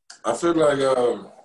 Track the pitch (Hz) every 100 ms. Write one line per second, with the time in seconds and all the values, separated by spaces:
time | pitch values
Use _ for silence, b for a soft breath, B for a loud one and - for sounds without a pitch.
0 | - - 107 117 170 160 147 139 135 127
1 | 120 104 95 -